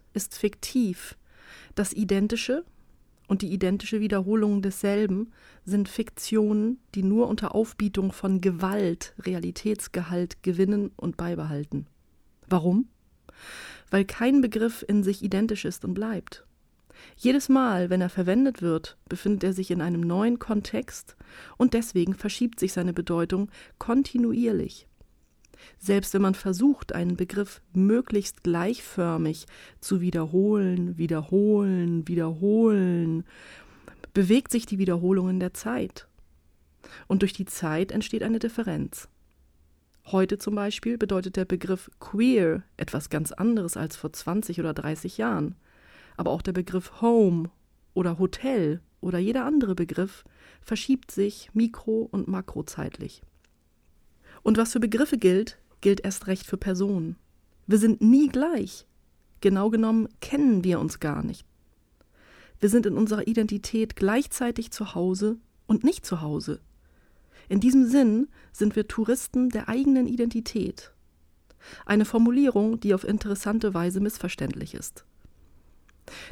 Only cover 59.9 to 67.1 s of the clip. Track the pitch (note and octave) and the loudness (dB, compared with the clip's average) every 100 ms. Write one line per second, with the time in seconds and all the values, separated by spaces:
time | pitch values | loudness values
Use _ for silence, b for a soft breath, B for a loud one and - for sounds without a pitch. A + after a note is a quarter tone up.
59.9 | A3+ G#3+ - - C#4 C#4+ G3+ F3+ E3+ D#3 | 2 0 -8 -6 2 4 4 2 0 -2
60.9 | - D3+ D3+ D3+ - - _ _ _ _ | -4 -4 -4 -6 -8 -16 _ _ _ _
61.9 | _ b b b b b b G#3 A#3 G#3 | _ b b b b b b 4 4 4
62.9 | E3+ A3 G#3+ - A3+ G#3+ G#3 - A3+ A3 | 2 0 0 0 0 0 -4 -4 -2 -2
63.9 | - G3 A3+ C#4+ - A#3+ A#3 A3+ - G#3 | 0 0 2 -2 -4 -4 -4 -8 -10 -8
64.9 | F3 F3+ F#3 G#3 A3+ _ _ - A3 C#4 | -2 -2 0 -2 -2 _ _ 0 2 4
65.9 | - - E3+ D3+ D3+ - - - _ b | 0 -6 -6 -4 -6 -6 -10 -12 _ b
66.9 | b b | b b